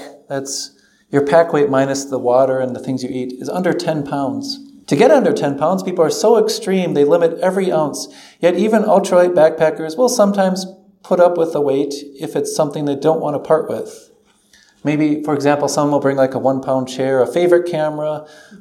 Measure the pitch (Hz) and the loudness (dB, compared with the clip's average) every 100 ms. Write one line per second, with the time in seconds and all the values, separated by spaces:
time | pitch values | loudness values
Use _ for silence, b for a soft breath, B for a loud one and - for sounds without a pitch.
0 | - - _ 139 135 - - b b b | -14 -20 _ -10 -8 -10 -12 b b b
1 | b 143 143 170 170 151 143 131 139 135 | b 0 4 4 4 2 2 2 0 -2
2 | 139 131 120 127 135 131 127 117 113 131 | -4 -4 2 2 2 0 -4 -6 -6 -6
3 | 127 127 127 - 131 180 180 - - 156 | -6 -6 -8 -8 -8 -2 -2 -2 -2 -4
4 | 143 147 135 117 - - - - - 139 | -4 -4 -4 -6 -8 -10 -12 -20 -4 2
5 | 240 302 190 143 147 139 156 190 185 180 | 4 4 2 0 -2 -2 -2 -2 -4 0
6 | 156 147 214 226 - - - 190 175 143 | 0 2 2 4 2 -2 -2 -2 0 2
7 | 143 170 170 165 185 190 185 156 151 131 | 2 4 2 0 -2 0 -2 0 -2 -4
8 | - B B B 170 175 214 214 202 180 | -12 B B B 0 2 2 2 2 2
9 | 185 180 180 175 156 160 160 151 160 160 | 4 2 4 4 4 4 -2 0 -8 0
10 | 247 247 202 196 190 185 - - _ _ | 0 2 2 2 0 -2 -8 -14 _ _
11 | - 180 175 175 165 151 143 135 143 - | -4 4 4 4 -2 0 0 0 -2 -6
12 | - - 151 151 143 - 151 156 147 139 | -12 -12 -6 -4 -4 -2 -2 -2 -4 -2
13 | 175 160 151 143 - 156 - 113 - - | 0 0 -2 -6 0 0 0 -6 -8 -14
14 | - _ _ _ _ b b b 143 151 | -20 _ _ _ _ b b b -4 0
15 | 151 147 - 147 139 147 143 - 147 143 | 0 0 -2 -2 0 0 0 0 0 2
16 | 135 135 131 123 127 135 131 131 127 - | 0 2 0 0 -2 -2 -2 -2 -2 -4
17 | 131 135 120 170 175 175 175 160 151 151 | 0 2 2 2 4 4 2 -2 -4 -4
18 | 151 151 - B B 196 | -6 -6 -10 B B -20